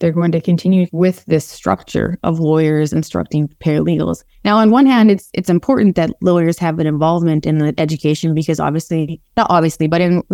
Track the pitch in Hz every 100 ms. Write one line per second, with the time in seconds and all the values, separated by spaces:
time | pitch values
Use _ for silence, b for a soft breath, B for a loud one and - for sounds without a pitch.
0 | 170 165 170 165 170 170 180 190 175 165
1 | 185 180 - 160 - - - - - -
2 | - 180 - 165 156 156 156 151 151 156
3 | 160 175 160 151 147 - 160 151 160 156
4 | 156 165 _ _ 202 208 220 240 269 247
5 | 214 196 - - 185 175 - 269 208 175
6 | 160 - 180 175 165 170 170 160 156 151
7 | 156 170 170 156 156 156 151 151 156 156
8 | 156 151 165 156 160 151 151 156 - 165
9 | 151 165 _ - 220 175 165 - 156 170
10 | 180 180 -